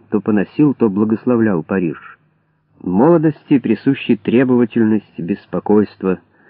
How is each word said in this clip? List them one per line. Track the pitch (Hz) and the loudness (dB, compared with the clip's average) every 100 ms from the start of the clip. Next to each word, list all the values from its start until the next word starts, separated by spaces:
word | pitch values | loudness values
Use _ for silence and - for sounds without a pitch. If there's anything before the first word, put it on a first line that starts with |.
| _ | _
то | 107 | -4
поносил, | 107 107 90 - 147 | -2 -2 -2 0 0
то | 123 117 | 2 -2
благословлял | 95 110 110 123 120 110 87 | 0 0 -2 -2 0 0 -2
Париж. | 76 95 85 67 - - _ _ _ _ _ _ | -2 -4 -4 -6 -16 -20 _ _ _ _ _ _
В | - | -4
молодости | 90 151 170 156 147 _ 143 | 0 4 4 2 -4 _ -2
присущи | 110 107 135 139 - 117 | 0 -2 -2 -2 -2 -4
требовательность, | - 113 127 123 120 120 110 110 - - | 0 0 2 0 0 0 0 0 -4 -12
беспокойство. | 98 101 - 90 - 104 101 - 95 90 _ _ _ | -8 -8 -8 -10 0 0 0 -4 -4 -4 _ _ _